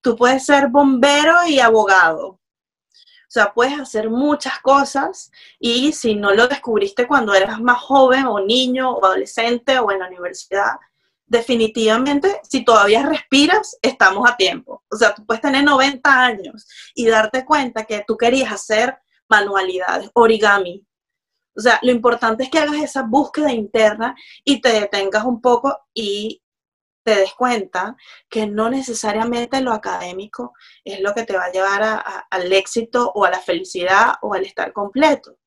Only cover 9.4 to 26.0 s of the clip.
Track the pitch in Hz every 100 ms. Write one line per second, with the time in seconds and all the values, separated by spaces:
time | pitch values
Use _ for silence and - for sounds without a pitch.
9.4 | 233 240 240 262 214 196 185 180 175 -
10.4 | - 196 208 - _ _ _ _ _ 233
11.4 | 226 233 220 226 220 226 262 285 381 403
12.4 | - 269 - 220 202 220 294 302 - 269
13.4 | 302 403 - - 269 254 196 196 240 247
14.4 | 185 - - - _ 214 220 - - 220
15.4 | 269 269 285 277 269 269 294 262 254 214
16.4 | 185 - _ - - - 233 220 220 254
17.4 | 254 302 254 220 214 208 202 220 233 262
18.4 | 254 202 - 220 247 - _ _ _ 214
19.4 | 202 196 185 185 180 175 - - 226 220
20.4 | 208 202 180 185 _ _ _ _ _ _
21.4 | _ - 226 220 247 240 240 233 226 220
22.4 | 254 320 294 302 294 269 240 254 294 -
23.4 | 302 233 202 233 214 220 233 - - -
24.4 | - 262 254 220 202 202 196 208 233 233
25.4 | 247 240 269 - _ -